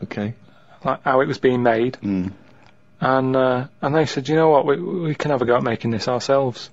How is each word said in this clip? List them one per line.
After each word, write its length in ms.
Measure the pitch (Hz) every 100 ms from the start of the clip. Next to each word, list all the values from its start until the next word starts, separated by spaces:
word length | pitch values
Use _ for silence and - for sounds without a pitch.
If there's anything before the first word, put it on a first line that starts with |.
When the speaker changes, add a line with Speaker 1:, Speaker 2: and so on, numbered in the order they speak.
Speaker 1:
Okay. 300 | 107 - 104 - - - - -
Speaker 2:
Like, 220 | 135 139
how 160 | - 131
it 80 | 151
was 80 | 135
being 240 | 135 123
made. 360 | 120 113 123 -
Speaker 3:
Mm. 300 | 101 95 92 - - - - _ _ -
Speaker 2:
And, 320 | 131 131 131
uh, 320 | 131 131 123 135 -
and 140 | 147
they 100 | 156 151
said, 220 | - 131
"You 80 | 156
know 140 | 160
what, 160 | 147 131
we, 100 | 143
we 360 | 175 185 160
can 160 | 147 151
have 100 | 135
a 60 | 120
go 100 | 123
at 60 |
making 280 | 131 110 117
this 160 | 113 143
ourselves." 640 | 123 - 139 135 - -